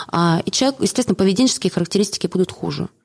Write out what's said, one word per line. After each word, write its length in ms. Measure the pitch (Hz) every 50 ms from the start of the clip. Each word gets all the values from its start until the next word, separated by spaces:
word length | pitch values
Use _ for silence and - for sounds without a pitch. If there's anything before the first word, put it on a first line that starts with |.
| - -
А, 300 | - 170 170 170 165 170 -
и 60 | -
человек, 280 | - - 254 269 269 -
естественно, 340 | - - - - 247 - 190
поведенческие 560 | - 196 190 190 196 254 254 - - - 180
характеристики 560 | - 185 175 - - 196 208 - - - - 175
будут 240 | - 180 185 -
хуже, 380 | - - - 170 147 147 170 - - _ _